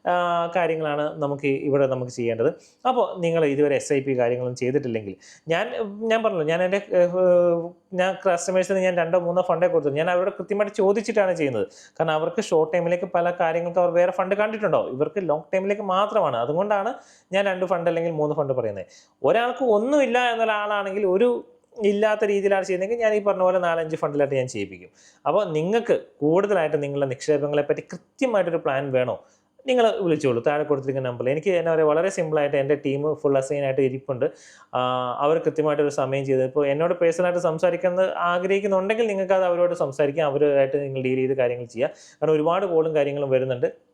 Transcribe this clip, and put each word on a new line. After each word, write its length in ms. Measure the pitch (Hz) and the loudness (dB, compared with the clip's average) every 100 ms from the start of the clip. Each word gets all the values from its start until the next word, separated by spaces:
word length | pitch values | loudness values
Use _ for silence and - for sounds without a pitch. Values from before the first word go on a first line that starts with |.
| - | -2
ആ, 440 | 180 175 170 170 185 | 0 0 0 0 0
കാര്യങ്ങളാണ് 640 | 165 160 151 147 151 160 | 0 0 -2 -2 -4 -4
നമുക്ക് 260 | 143 139 147 | -4 -2 -2
ഇവിടെ 400 | 135 147 139 135 | -2 0 2 2
നമുക്ക് 240 | 127 123 | 0 -4
ചെയ്യേണ്ടത്. 420 | 123 117 113 135 - - _ 254 | -4 -2 0 0 -2 -10 _ -2
അപ്പോൾ 340 | 240 180 185 | 0 0 -2
നിങ്ങൾ 240 | 170 165 147 | -2 2 2
ഇതുവരെ 300 | 139 147 131 | 2 2 2
എസ് 180 | - | 0
ഐ 60 | 143 | -2
പി 180 | 135 123 | 0 0
കാര്യങ്ങളും 380 | 120 123 127 120 | 0 0 -4 -4
ചെയ്തിട്ടില്ലെങ്കിൽ 600 | 127 139 127 113 101 92 - - 160 | -2 -2 -2 -4 -6 -12 -18 -14 -4
ഞാൻ, 240 | 165 226 247 214 202 226 | -4 -2 -6 -8 -6 0
ഞാൻ 160 | 226 | 0
പറഞ്ഞല്ലോ, 220 | 220 185 151 | 0 0 0
ഞാൻ 180 | 170 | 0
എൻ്റെ, 180 | 180 196 - | 0 -2 0
ഏഹ്, 800 | 180 175 180 180 175 175 170 170 - _ | 2 2 2 4 6 4 2 -4 -12 _
ഞാൻ 240 | 180 185 185 190 | -2 -2 0 0
കസ്റ്റമേഴ്സിന് 440 | 170 - 185 185 190 | 0 0 0 0 0
ഞാൻ 200 | 185 175 | 2 2
രണ്ടോ 220 | 165 180 | 2 2
മൂന്നോ 220 | 170 175 | 2 0
ഫണ്ടേ 260 | 175 165 175 | 0 2 2
കൊടുത്തു. 220 | 160 143 | 2 2
ഞാൻ 200 | 143 175 | 0 0
അവരോട് 200 | 180 190 | 0 0
കൃത്യമായിട്ട് 460 | 202 175 202 202 208 | -4 -4 -2 -2 2
ചോദിച്ചിട്ടാണ് 600 | 196 208 214 220 190 165 | 2 2 0 0 2 0
ചെയ്യുന്നത്. 320 | 143 113 95 - - - | 0 0 -4 -8 -12 -4
കാരണം 140 | 160 | 0
അവർക്ക് 280 | 156 165 196 | 0 -2 -4
ഷോർട്ട് 320 | 202 160 156 | 0 2 2
ടൈമിലേക്ക് 320 | 180 170 175 180 | 0 0 -2 -2
പല 260 | 175 175 175 | -2 0 0
കാര്യങ്ങൾക്ക് 400 | 165 170 175 180 | 0 0 -2 0
അവർ 120 | 175 | 2
വേറെ 200 | 170 180 | 4 2
ഫണ്ട് 240 | 180 185 202 | 0 0 0
കണ്ടിട്ടുണ്ടാവും. 560 | 214 220 202 135 95 | 0 -2 0 0 0
ഇവർക്ക് 380 | 127 151 202 170 | -2 -4 -2 -2
ലോങ് 120 | 151 - | -4 -2
ടൈമിലേക്ക് 280 | 190 196 208 | -2 -2 -2
മാത്രമാണ്. 560 | 202 185 208 214 156 117 | -2 0 0 0 0 0
അതുകൊണ്ടാണ് 560 | 123 156 208 202 214 - - _ _ | -2 -2 0 -2 -2 -8 -14 _ _
ഞാൻ 140 | 190 202 | -2 0
രണ്ട് 200 | 185 185 | -2 0
ഫണ്ട് 240 | 175 170 | 0 0
അല്ലെങ്കിൽ 220 | 165 170 | 0 -2
മൂന്ന് 240 | 156 151 151 | -2 -2 0
ഫണ്ട് 180 | 139 | -2
പറയുന്നത്. 320 | 127 110 98 - - _ _ | -2 -4 -6 -12 -20 _ _
ഒരാൾക്ക് 420 | 135 214 240 247 254 | 2 2 0 0 2
ഒന്നുമില്ല 640 | 208 247 294 254 240 247 | 2 2 2 2 2 2
എന്നുള്ള 200 | 226 220 | 0 0
ആളാണെങ്കിൽ, 540 | 214 208 208 196 196 196 | 0 -2 -2 -4 -2 0
ഒരു 400 | 185 247 240 - _ _ - 208 | 2 2 0 -6 _ _ -2 0
ഇല്ലാത്ത 400 | 202 214 214 208 | 2 2 2 0
രീതിയിലാണ് 380 | 202 196 196 | 0 2 0
ചെയ്യുന്നതെങ്കിൽ 400 | 185 180 196 240 | 0 -4 -2 0
ഞാൻ 100 | 220 | 0
ഈ 100 | 214 | 2
പറഞ്ഞ 180 | 202 185 | 0 2
പോലെ 180 | 185 185 | 2 2
നാലഞ്ച് 360 | 170 165 156 156 | 0 -2 -2 -4
ഫണ്ടിലായിട്ട് 400 | 156 147 139 135 | -2 0 0 0
ഞാൻ 120 | 127 | -2
ചെയ്യിപ്പിക്കും. 420 | 107 98 92 90 _ _ _ 143 | -6 -8 -10 -20 _ _ _ -2
അപ്പോൾ 240 | 185 196 | 0 0
നിങ്ങൾക്ക് 500 | 151 175 226 220 139 - _ | -2 0 0 0 -2 -2 _
കൂടുതലായിട്ട് 640 | 147 175 202 190 156 147 | 2 2 2 0 0 -2
നിങ്ങളുടെ 220 | 143 143 135 | -2 -4 -4
നിക്ഷേപങ്ങളെ 560 | 127 - 147 143 147 | -2 0 0 0 0
പറ്റി 200 | 143 151 | 0 -4
കൃത്യമായിട്ടൊരു 760 | - 180 _ - 262 208 175 165 | -6 -16 _ -4 0 0 0 -2
പ്ലാൻ 340 | 160 135 143 | -2 -2 0
വേണോ? 320 | 127 123 95 - _ _ _ 262 | 0 0 -4 -10 _ _ _ -2
നിങ്ങൾ 260 | 254 226 196 | 2 2 2
വിളിച്ചോളൂ, 420 | 180 151 135 117 135 | 0 0 0 0 0
താഴെ 160 | 147 | 0
കൊടുത്തിരിക്കുന്ന 460 | 151 139 131 135 127 | 0 -2 -2 -4 -4
നമ്പറിൽ. 200 | 120 120 | -2 -2
എനിക്ക് 200 | 151 196 | 0 0
എന്നാ 260 | 175 165 160 | 0 2 2
പറയുക, 120 | 151 | 2
വളരെ 220 | 151 190 | 2 0
സിമ്പിളായിട്ട് 480 | 190 160 151 143 147 | -2 -2 0 0 0
എൻ്റെ 180 | 139 143 | 0 0
ടീം 380 | 143 139 151 | -2 -2 -2
ഫുൾ 240 | 147 143 135 | -2 0 0
അസൈൻ 260 | 135 143 | 0 -2
ആയിട്ട് 180 | 139 135 | -2 0
ഇരിപ്പുണ്ട്. 440 | 131 131 - 123 - - - - _ | 0 -2 -6 -4 -4 -4 -20 -20 _
ആ, 60 | 127 127 127 123 120 | -2 -2 -2 -4 -2
അവർ 180 | 147 165 | 0 2
കൃത്യമായിട്ടൊരു 520 | 160 143 151 147 147 | 0 0 0 2 0
സമയം 360 | 143 131 135 139 | 0 -2 -2 0
ചെയ്ത്, 180 | 131 | 0
ഇപ്പോൾ 240 | 131 143 143 | 2 0 0
എന്നോട് 260 | 143 170 | 2 0
പേഴ്സണലായിട്ട് 460 | 170 170 165 180 175 | 2 0 2 0 0
സംസാരിക്കുന്നത് 720 | 170 165 180 175 185 180 190 | -2 0 0 0 0 0 0
ആഗ്രഹിക്കുന്നുണ്ടെങ്കിൽ 960 | - 175 180 185 196 202 190 196 220 226 | 0 0 0 0 0 0 0 0 0 -2
നിങ്ങൾക്ക് 260 | 196 185 | -2 0
അത് 100 | 190 | 2
അവരോട് 300 | 180 175 175 | 2 2 0
സംസാരിക്കാം, 520 | 170 147 135 143 147 147 | 0 -2 0 0 0 0
അവരുമായിട്ട് 500 | 139 147 139 135 147 | 2 2 4 2 0
നിങ്ങൾ 200 | 143 135 | -4 -4
ഡീൽ 140 | 127 131 | -2 0
ചെയ്ത് 180 | 131 | 0
കാര്യങ്ങൾ 320 | 135 123 120 120 | 0 0 -2 -8
ചെയ്യാം. 240 | 113 147 | -4 -4
കാരണം 440 | - - _ 151 | -6 -20 _ 0
ഒരുപാട് 320 | 156 156 180 196 | 2 2 0 0
കോളും 300 | 160 160 151 | 0 2 0
കാര്യങ്ങളും 340 | 143 143 139 | 0 -2 0
വരുന്നുണ്ട്. 580 | 131 131 123 160 - _ | 0 0 -2 -4 -6 _